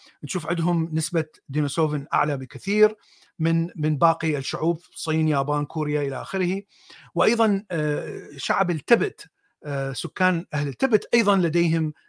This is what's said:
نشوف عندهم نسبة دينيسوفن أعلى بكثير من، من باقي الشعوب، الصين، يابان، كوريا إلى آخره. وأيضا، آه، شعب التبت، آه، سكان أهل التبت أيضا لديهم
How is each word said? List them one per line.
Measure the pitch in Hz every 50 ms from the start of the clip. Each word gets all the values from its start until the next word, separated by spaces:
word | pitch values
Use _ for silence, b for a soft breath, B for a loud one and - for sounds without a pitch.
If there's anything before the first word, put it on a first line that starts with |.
| B B B B B
نشوف | - - 175 151
عندهم | - 175 165 160 175 175 165 160 165 156
نسبة | 160 156 - 170 165 156 - _ - _ -
دينيسوفن | 131 151 147 139 - 170 160 151 151 143 135 - -
أعلى | 151 147 151 143
بكثير | 131 131 - - 123 - 190 208 214 214 214 214 - b b b b b b b b
من، | 160 165 165 165 165 175 -
من | 160 151 156 151 135
باقي | 170 165 160 - 170 160 151 139
الشعوب، | 135 - - 160 156 165 170 160 - - -
الصين، | - - 160 156 160 160 156
يابان، | 151 139 135 139 147 147 147
كوريا | - - 156 151 147 147 147 143
إلى | 139 135 123
آخره. | 120 - - 190 180 175 190 196 196 B B B B B B B B B B
وأيضا، | 170 175 208 240 220 226 214 202 196 - -
آه، | 175 160 151 151 147 147 160 156 156 - - - -
شعب | 143 - - 247 208 190 170
التبت، | 170 151 - - 240 185 175 131 - - - - _ _ _ _ _ _ -
آه، | 151 143 139 135 135 127
سكان | - - 156 - - 185 185 180 165 175 - -
أهل | 143 147 143
التبت | 131 - 269 254 247 - - - -
أيضا | 240 214 202 196
لديهم | 190 175 165 143 175 175 165 165 165 156 151 - b b